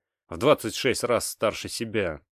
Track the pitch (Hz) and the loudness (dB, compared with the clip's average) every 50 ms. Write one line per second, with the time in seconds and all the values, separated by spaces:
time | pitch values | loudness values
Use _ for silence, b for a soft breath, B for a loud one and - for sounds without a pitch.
0 | _ _ _ _ _ - 87 85 107 143 147 - - 113 - - - 131 104 - | _ _ _ _ _ -12 -6 0 4 4 4 4 2 -2 -4 -2 0 0 0 0
1 | - 117 120 104 - - - - - 107 95 - - 101 - - 120 113 107 110 | 0 2 2 2 0 -2 -4 0 0 0 0 -2 -6 -8 -8 -6 -6 -4 -2 0
2 | 98 87 78 73 - _ _ | 0 0 -2 -6 -10 _ _